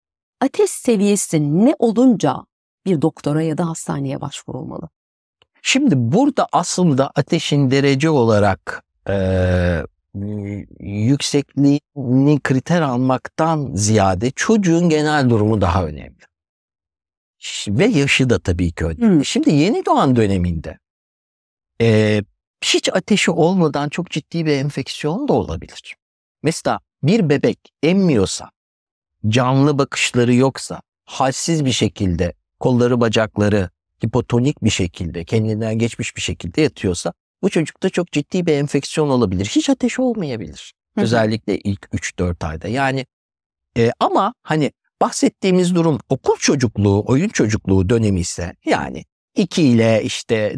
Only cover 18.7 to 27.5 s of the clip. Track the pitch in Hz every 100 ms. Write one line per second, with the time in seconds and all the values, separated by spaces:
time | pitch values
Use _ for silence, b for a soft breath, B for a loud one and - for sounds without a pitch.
18.7 | - 82 80 233 170 - 240 311 147 170
19.7 | 349 370 302 160 123 107 95 87 80 78
20.7 | 73 _ _ _ _ _ _ _ _ _
21.7 | - 117 107 107 107 98 _ _ - -
22.7 | 349 - 190 - 202 - 170 156 190 160
23.7 | 143 147 - 175 160 - 170 156 143 147
24.7 | 143 127 - 147 180 285 147 90 82 -
25.7 | - - - _ _ _ _ 143 165 -
26.7 | 110 _ - 139 226 160 143 -